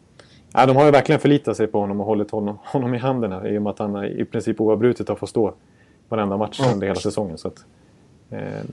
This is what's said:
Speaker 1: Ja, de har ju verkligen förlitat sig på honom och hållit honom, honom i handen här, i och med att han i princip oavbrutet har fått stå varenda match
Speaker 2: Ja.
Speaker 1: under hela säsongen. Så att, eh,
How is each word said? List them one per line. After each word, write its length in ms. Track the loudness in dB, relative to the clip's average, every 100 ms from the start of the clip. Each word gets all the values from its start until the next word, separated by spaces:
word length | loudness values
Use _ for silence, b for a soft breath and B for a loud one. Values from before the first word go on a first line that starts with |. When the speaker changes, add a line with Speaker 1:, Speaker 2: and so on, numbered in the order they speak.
| _ b b b b
Speaker 1:
Ja, 120 | 4 6
de 100 | 8
har 100 | 8
ju 60 |
verkligen 300 | 6 4 2
förlitat 360 | 4 4 2 -2
sig 100 | 0
på 120 | 0
honom 200 | -2 -2
och 60 | -2
hållit 260 | -2 -2
honom, 260 | -4 -4 -8
honom 320 | -6 -4 -2
i 40 | -2
handen 340 | -2 -2 -2
här, 160 | -4 -4
i 40 | -4
och 40 |
med 80 | -4
att 80 | -4
han 260 | -6 -6 -6
i 200 | -8 -8
princip 360 | -6 -4 0
oavbrutet 460 | 2 4 2 0 -4
har 60 | -6
fått 140 | -4
stå 240 | -2 -2 -4 b b b b _
varenda 280 | -4 -2 -2
match 220 | -4 -2
Speaker 2:
Ja. 80 | 0
Speaker 1:
under 140 | 0 -2
hela 120 | -4
säsongen. 380 | -4 -4 -8 -8
Så 100 | -12
att, 180 | -12 _ b b b b b _
eh, 100 | -12 -10 -12 -14